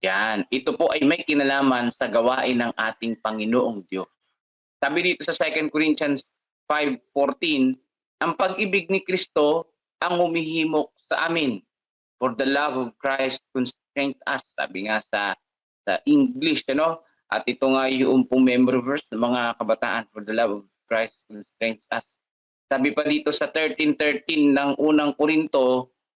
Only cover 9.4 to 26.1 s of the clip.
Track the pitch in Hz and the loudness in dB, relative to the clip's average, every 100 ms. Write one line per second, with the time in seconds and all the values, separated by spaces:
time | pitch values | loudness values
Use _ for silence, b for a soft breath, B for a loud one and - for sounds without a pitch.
9.4 | 147 165 - _ _ - 175 175 175 165 | 2 2 -2 _ _ -6 -2 0 0 0
10.4 | 156 165 160 156 147 _ - 139 165 165 | -2 -2 0 0 -2 _ -6 -4 -2 0
11.4 | 139 101 _ _ _ _ _ - 127 117 | -2 -4 _ _ _ _ _ -6 -4 -2
12.4 | 135 143 147 131 120 - 139 135 131 131 | 0 0 0 -2 -6 -4 -4 -2 -2 -4
13.4 | _ 131 127 - _ 143 143 - - 135 | _ -4 -4 -6 _ -4 -4 -4 -6 -6
14.4 | - - - 92 104 107 - 104 101 95 | -6 -8 -8 -6 -4 -4 -4 -4 -4 -6
15.4 | _ _ _ _ - 92 143 147 131 127 | _ _ _ _ -4 -2 2 4 4 0
16.4 | 160 139 - 139 165 165 _ _ - 107 | -2 -2 -2 0 0 -2 _ _ -6 -4
17.4 | - - 131 131 135 131 131 131 127 131 | -4 -2 0 2 2 2 4 4 4 4
18.4 | 127 123 127 127 123 147 - 113 120 123 | 4 4 4 2 0 -6 -6 -4 -2 0
19.4 | 117 113 110 113 117 113 110 107 104 110 | -2 -2 -2 -2 -2 -4 -6 -12 -6 0
20.4 | 113 104 98 _ - 113 113 _ _ 107 | 0 -2 -10 _ -4 -4 -4 _ _ -20
21.4 | - - 117 110 - 117 - _ _ _ | -18 -6 -6 -6 -6 -8 -8 _ _ _
22.4 | _ _ - 135 139 151 151 151 151 151 | _ _ -6 -2 -2 -2 -2 0 0 -2
23.4 | 147 156 156 - 151 147 151 147 - 160 | -2 -2 -2 0 0 2 0 -2 -2 2
24.4 | 143 139 143 139 151 151 147 - 151 156 | 4 4 2 0 2 4 2 0 2 2
25.4 | 156 139 127 127 123 _ _ | 2 2 4 2 -2 _ _